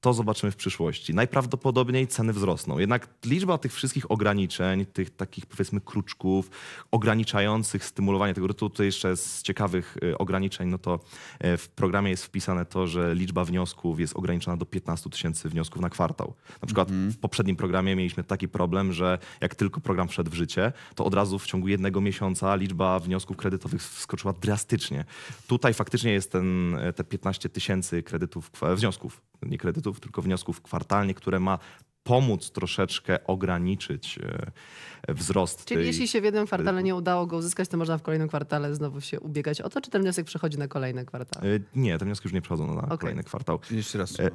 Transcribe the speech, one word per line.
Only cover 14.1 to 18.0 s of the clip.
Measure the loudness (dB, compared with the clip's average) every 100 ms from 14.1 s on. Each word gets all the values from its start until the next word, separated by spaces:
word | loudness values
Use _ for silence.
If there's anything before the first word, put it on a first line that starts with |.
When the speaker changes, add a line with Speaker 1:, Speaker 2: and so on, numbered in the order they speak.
| -2
Speaker 1:
ograniczona | -2 -2 -2 -4
do | -2
piętnastu | -4 -4 -4 -4
tysięcy | -4 -4 -4 -4
wniosków | -2 -4 -2
na | -4
kwartał. | 2 0 0 -8 -10 -20 -12
Na | -2
przykład | 0 2
Speaker 2:
Mhm. | 2 0
Speaker 1:
w | 0
poprzednim | -2 0 0 2
programie | 2 2 2
mieliśmy | 2